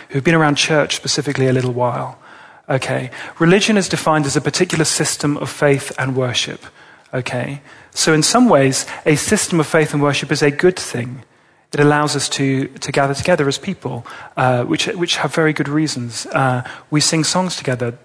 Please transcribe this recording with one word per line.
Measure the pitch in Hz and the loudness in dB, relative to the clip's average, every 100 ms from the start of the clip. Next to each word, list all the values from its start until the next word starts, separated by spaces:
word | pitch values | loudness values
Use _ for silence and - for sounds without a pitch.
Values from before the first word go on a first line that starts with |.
| - | -6
who've | 139 | -2
been | 135 165 | 2 4
around | 151 143 | 4 2
church | - 156 - - | 2 2 2 -2
specifically | - - 147 135 131 | -2 -2 -2 0 2
a | |
little | 127 127 | 2 0
while. | 120 123 131 131 - - - - - - | 0 -2 -2 -8 -12 -20 -20 -20 -20 -4
Okay. | 135 - 131 127 - - - | -4 -2 -4 -6 -12 -16 0
Religion | 165 196 214 208 | 4 4 4 2
is | 175 | 0
defined | 160 170 156 139 | -2 2 2 2
as | 139 | 0
a | |
particular | 147 - 170 160 151 | -2 0 0 0 0
system | - 151 - 147 147 | 0 -2 -2 -2 -2
of | 127 | -6
faith | - 147 139 - - | 0 2 2 -2 -6
and | 135 127 | -4 -2
worship. | 123 110 - - - - - - _ 131 | -2 -2 -6 -10 -16 -20 -20 -20 _ -8
Okay? | 123 123 120 139 - - - | -6 -6 -6 -10 -16 -20 -14
So | - - | -2 2
in | 156 | 4
some | 151 247 247 | 4 4 6
ways, | 147 135 131 - - - | 6 4 2 -6 -4 0
a | 147 | 2
system | - 208 - 170 | 2 0 2 0
of | 147 | 2
faith | 165 151 | 2 2
and | 147 | 2
worship | 143 139 139 | 0 0 -2
is | 147 | 2
a | 147 | 2
good | 143 180 180 | 4 2 2
thing. | - 123 120 127 - _ _ _ _ | -6 -6 -8 -10 -16 _ _ _ _
It | 143 | 2
allows | 147 147 151 139 | 4 4 2 -2
us | - | -4
to, | - 139 135 135 | -2 0 0 -2
to | - - | -6 -4
gather | 143 139 | 0 0
together | 139 - 170 139 | 0 0 2 2
as | 135 | -2
people, | - 180 - 123 - - - - | -6 -8 -8 -8 -12 -18 -12 0
uh, | 127 123 | 2 2
which, | 120 - - | 0 -2 -2
which | 180 170 - | -4 -4 -2
have | 147 | -2
very | - 156 | 0 0
good | 151 143 | 0 -2
reasons. | 151 151 - 120 113 - | 0 0 -4 -8 -8 -6
Uh, | 151 135 127 - - - | 0 0 0 -4 -14 -4
we | 151 | 0
sing | - 160 | 2 0
songs | 151 185 185 - | 0 0 -2 -4
together. | - 123 120 123 | -4 -2 -4 -6